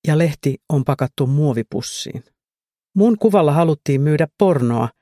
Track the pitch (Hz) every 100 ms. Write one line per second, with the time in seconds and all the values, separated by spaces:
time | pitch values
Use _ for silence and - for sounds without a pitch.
0 | - 151 165 143 139 131 _ 147 131 135
1 | 127 - 131 143 151 117 107 117 - -
2 | - - _ _ _ _ _ _ _ 196
3 | 220 214 220 196 151 151 170 147 - 135
4 | 147 151 156 _ 196 147 120 117 117 _